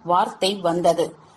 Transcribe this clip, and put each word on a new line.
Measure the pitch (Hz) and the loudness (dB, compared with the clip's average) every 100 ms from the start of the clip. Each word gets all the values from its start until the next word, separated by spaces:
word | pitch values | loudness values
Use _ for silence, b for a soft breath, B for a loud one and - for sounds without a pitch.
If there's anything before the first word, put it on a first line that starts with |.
வார்த்தை | 170 180 208 - 190 | -2 0 0 -2 -4
வந்தது. | 202 170 170 170 165 156 - b | -2 -2 2 2 2 -2 -6 b